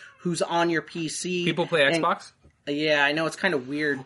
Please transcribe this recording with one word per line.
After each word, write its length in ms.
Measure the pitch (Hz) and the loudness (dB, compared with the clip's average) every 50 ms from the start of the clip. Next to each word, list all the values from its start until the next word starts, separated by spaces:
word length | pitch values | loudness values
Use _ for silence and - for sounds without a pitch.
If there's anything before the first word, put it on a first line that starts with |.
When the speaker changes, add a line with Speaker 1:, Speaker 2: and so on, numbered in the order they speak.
| - - - _ | -20 -20 -20 _
Speaker 1:
who's 240 | - 180 165 160 | -4 -4 -2 -2
on 260 | 190 - 170 170 170 170 | -2 0 2 2 2 2
your 140 | 165 156 | 2 0
P 260 | 151 - - 170 165 147 | -2 -4 -8 -8 -6 -6
C. 360 | - - - 180 180 175 175 | -6 -6 -6 -4 -4 0 0
Speaker 2:
People 200 | 170 151 165 170 | 0 0 0 0
play 180 | - 165 156 139 | 0 2 4 4
Speaker 1:
And 180 | 139 165 165 160 | 4 4 2 2
Speaker 2:
Xbox? 280 | 170 202 - - - - _ _ - _ _ _ | 2 0 -2 -4 -14 -20 _ _ -20 _ _ _
Speaker 1:
Yeah, 360 | - 147 147 156 156 151 143 | -6 -4 -2 2 2 4 4
I 100 | 143 143 | 4 2
know, 120 | 147 165 160 | 2 0 -2
it's 120 | 156 - | -2 -2
kinda 200 | - - 190 170 | -2 -2 0 0
weird, 440 | 135 123 127 143 147 156 147 139 131 135 | 0 -2 -4 -4 -2 -2 -2 -2 -2 -4